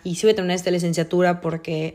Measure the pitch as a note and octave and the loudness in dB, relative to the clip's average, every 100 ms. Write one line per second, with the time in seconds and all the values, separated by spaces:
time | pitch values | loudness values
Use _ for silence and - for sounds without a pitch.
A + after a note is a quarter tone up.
0 | F3+ E3+ G#3+ G#3+ F3+ F3+ F3+ F3+ F3 E3 | -8 0 2 2 0 -2 0 0 0 0
1 | E3 F3+ F3+ F3 E3 D#3+ D#3+ D#3 D#3+ | 0 2 2 2 -4 -6 -6 -4 -4